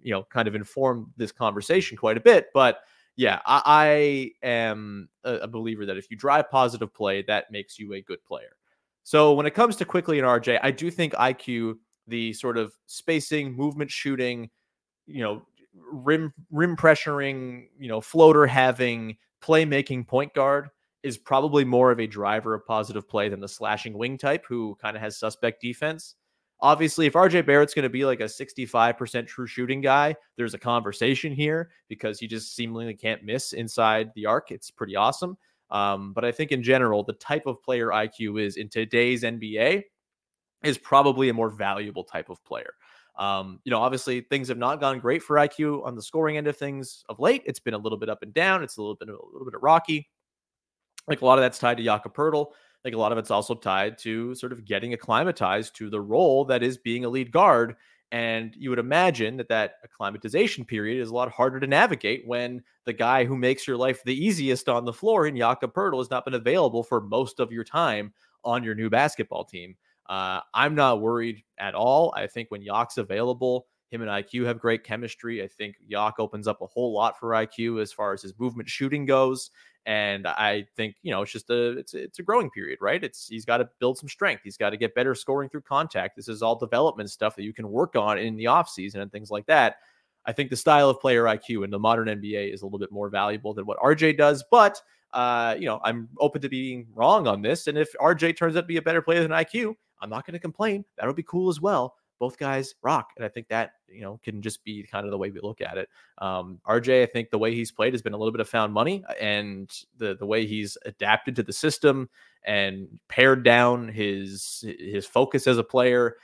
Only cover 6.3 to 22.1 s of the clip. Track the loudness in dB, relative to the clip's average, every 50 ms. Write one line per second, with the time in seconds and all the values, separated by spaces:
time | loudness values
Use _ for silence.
6.3 | 4 4 4 4 4 4 4 4 2 -2 -8 -8 _ -2 -2 0 0 0 0 0
7.3 | 0 -2 -2 -4 -10 -12 -12 -12 -16 -16 -14 -12 -12 -12 -12 -12 -14 -14 _ -12
8.3 | -14 -14 -14 -16 _ _ _ _ _ _ _ _ _ _ -4 2 6 8 8 8
9.3 | 6 4 2 0 2 2 2 2 2 -2 -4 -2 -2 -2 0 0 0 2 4 4
10.3 | 4 4 2 2 0 2 2 0 0 -2 -4 -6 -2 -2 -4 -2 0 2 2 2
11.3 | 0 -2 -6 -6 -4 -4 -4 -4 -6 -10 _ _ _ _ _ -10 -6 -6 -6 -6
12.3 | -6 -6 -4 -2 -2 -2 -4 -4 -8 _ _ -18 -18 -8 -4 -2 -2 -2 -2 -2
13.3 | -4 -4 -4 -4 -4 -4 -2 -2 -2 -4 -6 -6 -6 -6 -4 -4 -2 -2 -2 -4
14.3 | -4 -6 -10 -14 _ _ _ _ _ _ _ _ _ _ _ -14 -8 -6 -4 -4
15.3 | -4 -6 -10 _ _ _ _ _ _ -20 -18 -16 -12 -2 2 2 2 2 2 -4
16.3 | -8 -14 -14 -6 -2 0 0 0 2 6 6 6 6 6 4 -4 -4 -4 -4 -4
17.3 | -6 -6 -10 -12 -14 -16 -18 _ _ -12 -8 -6 -6 -6 -4 2 8 10 10 12
18.3 | 12 10 8 6 6 6 4 4 4 2 0 -2 -2 -4 -8 -10 -12 _ _ _
19.3 | _ _ 2 4 4 4 4 4 2 0 0 -2 -4 -6 -4 0 0 0 0 0
20.3 | 0 2 2 2 2 0 -2 -6 _ _ _ _ _ _ -8 -8 -8 -8 -4 0
21.3 | 2 2 2 4 4 4 4 4 6 6 6 6 6 4 0 -4